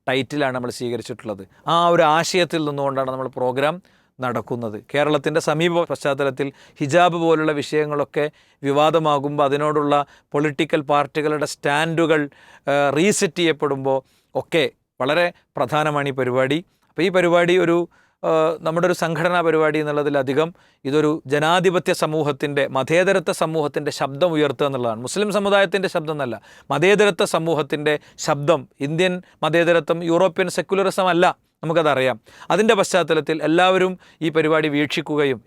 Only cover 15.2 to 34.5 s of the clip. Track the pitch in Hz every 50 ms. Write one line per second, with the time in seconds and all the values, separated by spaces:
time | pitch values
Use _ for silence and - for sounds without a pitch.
15.2 | 175 175 - _ _ _ _ 143 127 - 151 151 156 151 147 143 139 143 131 135
16.2 | 127 123 123 131 131 135 147 170 - _ _ _ _ _ _ - 170 196 175 185
17.2 | 175 170 170 175 175 175 180 185 170 170 170 175 170 - _ _ _ _ _ _
18.2 | - 170 160 160 156 160 160 - 170 160 160 175 180 175 175 - 175 165 165 151
19.2 | 170 175 180 175 165 165 156 156 156 156 151 156 151 147 147 147 143 147 143 143
20.2 | 131 139 131 147 160 170 - _ _ _ _ _ - 131 143 156 151 151 156 -
21.2 | - 131 143 147 151 160 175 185 170 190 170 180 - 185 170 - 165 156 156 160
22.2 | 143 147 139 - 151 143 143 143 135 123 131 131 127 139 160 175 185 196 190 190
23.2 | 165 202 180 - 170 160 160 160 147 143 - 156 147 147 - - 151 135 139 139
24.2 | 180 175 160 151 147 139 127 - 147 139 135 123 120 117 110 113 123 123 - 190
25.2 | 208 208 175 208 196 202 202 196 196 170 202 196 185 185 - 175 156 151 156 147
26.2 | 139 120 110 101 - - - - _ - 143 143 165 190 202 190 208 202 - -
27.2 | 202 - - 165 165 165 160 147 151 - 160 147 147 156 147 - - - _ -
28.2 | - 160 151 143 143 160 160 139 123 - _ - 139 143 165 160 185 185 180 180
29.2 | - _ _ _ 151 160 160 170 170 165 170 170 151 - 165 170 175 165 165 170
30.2 | 190 185 165 190 185 175 - 185 165 - 190 196 190 185 - 202 185 185 170 170
31.2 | 180 170 - - _ _ _ _ - 160 160 170 156 151 135 131 131 127 117 110
32.2 | _ - - - - - 165 185 214 226 226 196 175 - - 175 165 143 160 156
33.2 | 143 170 160 151 151 151 160 175 180 185 190 185 185 185 185 - - - _ _
34.2 | 156 165 156 160 156 156